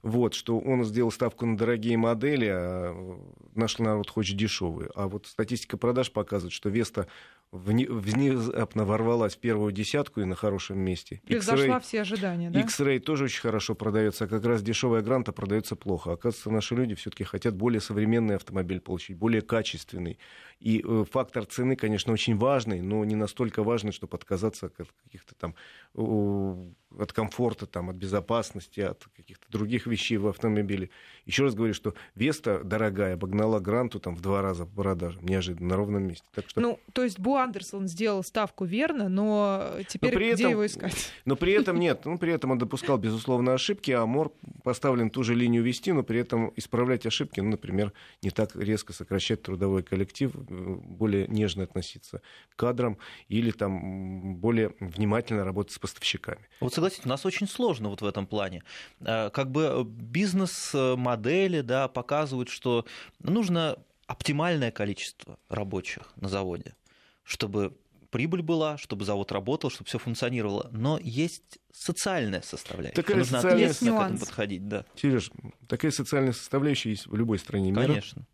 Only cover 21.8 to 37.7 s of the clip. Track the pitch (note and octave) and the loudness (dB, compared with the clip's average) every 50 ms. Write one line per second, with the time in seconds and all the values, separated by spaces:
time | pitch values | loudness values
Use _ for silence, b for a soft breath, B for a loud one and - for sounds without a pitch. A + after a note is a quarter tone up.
21.8 | - G#2+ G#2+ G2 - - A2+ G#2+ - - A2+ G2 A#2 C3 C#3+ C3 A2 A2 G2+ F2 | 0 0 0 0 0 0 0 0 2 2 2 4 4 4 4 2 2 0 -4 -2
22.8 | F2+ F#2+ G#2 G#2+ G#2+ G#2+ G#2+ G#2+ G#2+ G2+ - - B2+ A2 - - G#2+ A2 A#2+ A2+ | -2 0 0 0 0 0 0 0 0 -2 -2 -2 -4 -2 0 0 0 2 0 0
23.8 | G2 G#2+ G2 - - - - E2+ - - G2 F2+ G#2+ A2 - - - F2 _ - | -2 -4 -6 -6 -10 -10 -10 -12 -4 -4 -2 0 0 -2 -4 -4 -12 -12 _ -12
24.8 | F2 - _ _ _ - - F#2+ _ - - _ - E2+ D#2+ B B B B B | -16 -16 _ _ _ -20 -20 -20 _ -20 -14 _ -10 -10 -10 B B B B B
25.8 | B B B - A2 A2 A2 G#2+ G2+ G2+ G2+ G2+ G2 G2 F#2 F2+ F#2 F2 F2 _ | B B B -4 -2 0 2 2 2 2 2 0 0 -2 -4 -6 -12 -16 -18 _
26.8 | _ _ - F#2 G#2 - - - A2 G2+ - - B2 A#2 G#2+ - G#2 - - F2+ | _ _ -8 -8 -8 -4 -2 -2 -2 -2 0 0 0 0 0 -4 -10 -8 -8 -6
27.8 | F2 F#2 F#2 F2+ G2 F#2+ G2 G2+ F2 - A#2 A#2 A2 - - F#2+ - - - G2+ | -6 -6 -8 -8 -4 -2 -2 -2 0 0 0 0 0 -2 -8 -14 -14 -12 -6 -4
28.8 | G2 F#2 - _ - - _ - - - F#2+ _ - _ - G2+ G#2+ G#2 B2 A#2+ | -4 -4 -4 _ -16 -20 _ -20 -20 -20 -20 _ -18 _ -4 -4 -2 0 -2 -2
29.8 | - A#2+ A#2 G2+ - - A#2+ G#2 G2 G#2+ G2 - - A2+ G#2+ G#2+ G#2 G2 G2+ F#2+ | 0 -2 -2 -2 0 0 0 2 2 0 0 0 0 2 2 2 2 0 -2 -2
30.8 | F#2 B B B B B B B B - G2 C3 C#3 C#3 A2+ G2+ A2+ A2 G#2 - | -4 B B B B B B B B -4 0 2 2 2 2 2 0 0 0 -2
31.8 | - G#2+ - B B B B G2 A#2 D3+ D3+ - - A#2 G2+ E2 - F#2 G2+ G#2+ | -4 -6 -6 B B B B 0 0 0 0 0 0 0 0 0 0 -2 0 2
32.8 | A2 G#2+ F#2+ G2 G2+ F#2+ F#2 E2+ G2 F#2 F#2+ G#2 G#2+ A2 A2 G#2 F#2 G2+ G#2+ A#2+ | 2 0 2 2 0 0 0 -2 -2 0 2 2 4 4 2 2 2 2 0 2
33.8 | B2+ A2+ - G2 - G2 E2+ E2+ E2+ G2 G2 G2 G2 G2 F2+ E2+ F2 F2 G2+ G2+ | 0 0 -4 -6 -6 -6 -6 -4 0 0 2 2 2 0 -2 -4 -6 -8 -4 -2
34.8 | G2 G2 F#2+ E2+ F2 E2+ E2+ F2 E2+ F2+ F#2+ F#2+ F2 F2+ F2 E2 F2 F2 F#2 F#2+ | 0 0 0 0 -2 -4 -6 -6 -2 0 0 0 0 -2 -6 -4 -2 0 2 0
35.8 | G#2 G2+ G#2 G2+ G2 F#2 E2+ - _ _ _ - - - - A3 A#3+ A#3+ A3 - | 2 0 0 0 -2 -2 -4 -8 _ _ _ -8 -8 -4 -2 0 0 0 0 -4
36.8 | _ - - B3+ B3+ A#3+ F3+ F#3+ F#3 B3 C#4 C#4 B3+ B3 F#3+ G3 F#3 - | _ -6 -2 0 0 0 -2 -2 0 2 2 2 2 0 -2 -8 -10 -8